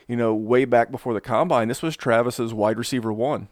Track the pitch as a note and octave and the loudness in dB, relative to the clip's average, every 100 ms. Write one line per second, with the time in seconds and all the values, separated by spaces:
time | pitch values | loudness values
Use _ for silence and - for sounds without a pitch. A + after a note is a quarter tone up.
0 | - A#2+ A2+ A2 G#2+ B2+ C3 A#2+ A2+ B2+ | -8 -2 0 0 2 2 4 4 2 -4
1 | B2+ G#2 - A#2+ F3 C3 A2 B2 E3 D3+ | -4 -4 -2 0 2 2 0 -2 -6 -4
2 | C3+ A#2 A#2+ B2 A2+ A2 G#2+ A2+ A#2 B2+ | 2 2 2 -2 -6 0 0 0 -4 -4
3 | A2 G#2+ C3+ A2+ G2 | -4 -2 -2 -4 -8